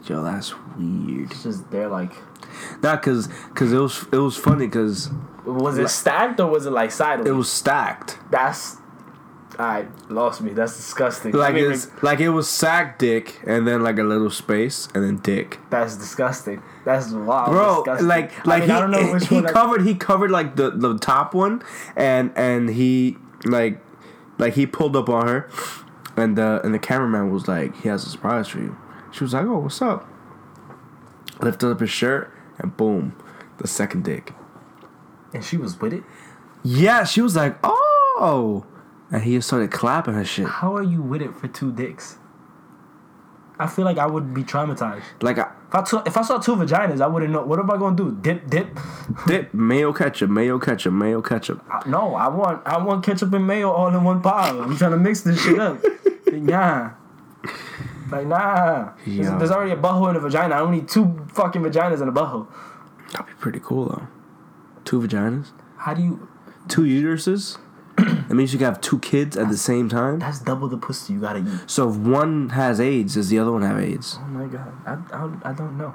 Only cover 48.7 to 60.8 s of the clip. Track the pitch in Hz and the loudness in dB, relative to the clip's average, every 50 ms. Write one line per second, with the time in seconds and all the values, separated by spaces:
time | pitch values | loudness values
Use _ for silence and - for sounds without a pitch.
48.7 | - - - - - - - - - - - - 165 190 - - - 104 113 113 | -8 -14 -14 -14 -14 -16 -8 -8 -8 -2 0 0 0 0 0 -4 -2 0 2 4
49.7 | 123 139 147 151 147 - 170 143 - - 104 98 101 107 117 123 127 127 127 - | 4 4 2 2 2 0 0 0 0 0 0 2 2 2 2 2 0 0 0 0
50.7 | 120 98 - 95 92 98 104 107 113 113 113 - 120 110 - - - - - - | -2 0 0 0 2 2 2 2 0 0 0 -2 -2 -2 -2 -4 -8 -8 -8 -8
51.7 | - - - 135 131 175 220 196 127 - 113 131 143 180 202 185 165 - - - | -8 -8 -4 -2 -2 -2 0 -2 -2 0 -2 0 0 0 0 0 0 -2 -4 -4
52.7 | 151 170 175 202 196 190 180 - 202 185 208 185 190 196 190 190 196 214 202 196 | -2 -2 0 0 -2 0 0 -2 0 0 0 0 2 2 2 2 0 0 0 0
53.7 | 175 170 180 180 180 180 175 180 185 180 180 185 196 208 185 156 131 123 120 123 | 2 2 2 4 4 4 4 4 2 4 2 2 2 4 2 0 0 -2 -4 -4
54.7 | 147 143 180 170 165 165 180 202 220 208 - 180 170 165 - 175 170 185 214 190 | 0 2 2 4 4 4 4 4 2 2 2 0 2 2 4 4 4 4 4 0
55.7 | 143 - - 427 - - - 392 - - - - - 151 151 147 170 185 190 175 | -2 2 0 0 0 4 0 0 0 2 0 0 0 2 0 2 2 4 4 4
56.7 | 156 131 117 113 113 - - - - - - - - - - - - - - - | 2 0 -2 -6 -10 -16 -20 -20 -20 -20 -20 -20 -20 -14 -14 -12 -12 -12 -14 -16
57.7 | - - - - - - - 131 143 139 143 147 165 175 202 196 202 180 180 165 | -14 -12 -12 -12 -12 -12 -10 -6 -4 -4 -2 0 2 2 2 2 2 4 4 4
58.7 | 160 139 110 95 - - - 208 202 - - - - - 165 160 190 196 202 190 | 2 2 -2 -6 -10 -12 -8 -4 -2 0 0 0 2 2 2 2 2 2 2 0
59.7 | 180 151 151 180 180 185 190 185 175 165 147 143 139 156 170 175 147 143 156 170 | 0 0 2 2 4 4 4 2 2 0 0 0 0 0 2 2 2 0 2 2
60.7 | 175 165 | 0 0